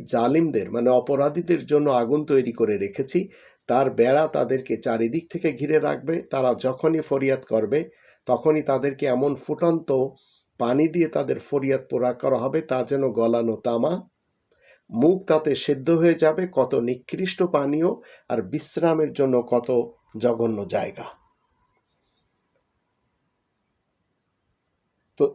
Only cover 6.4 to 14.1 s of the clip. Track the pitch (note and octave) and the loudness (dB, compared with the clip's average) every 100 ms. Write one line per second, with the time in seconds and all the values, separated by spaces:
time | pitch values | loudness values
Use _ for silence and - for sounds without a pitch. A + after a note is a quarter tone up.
6.4 | C3 A#2 C3 C3 D#3+ D#3+ D3+ C3+ C3+ C3 | 0 0 -2 0 0 0 0 0 0 -2
7.4 | - A2+ G#2+ C#3+ E3+ - _ _ - D3 | 0 -2 0 0 -2 -12 _ _ -2 0
8.4 | D#3 D#3 C#3+ C3 C#3 C3+ C#3 B2 C#3+ C3+ | 2 0 0 -2 -2 -2 -2 0 0 -2
9.4 | - D3+ E3+ E3 D#3 C3+ C3+ - _ _ | -6 -2 0 0 0 -2 -2 -6 _ _
10.4 | _ _ A#2+ C3 D#3+ E3 D#3 D3 C3+ C3+ | _ _ -2 2 0 0 0 0 -2 -4
11.4 | - C#3+ C3+ C3 - C3 B2 A#2+ C#3 B2+ | -4 -4 0 -2 -2 -2 -2 -2 0 0
12.4 | B2+ B2 - B2+ A#2 C#3 C3+ A2 A2+ A#2 | 0 -4 -2 -4 -2 -2 -2 0 0 2
13.4 | A#2 G#2+ A#2+ A#2 C#3 F3+ - | 0 -2 -2 0 0 -2 -8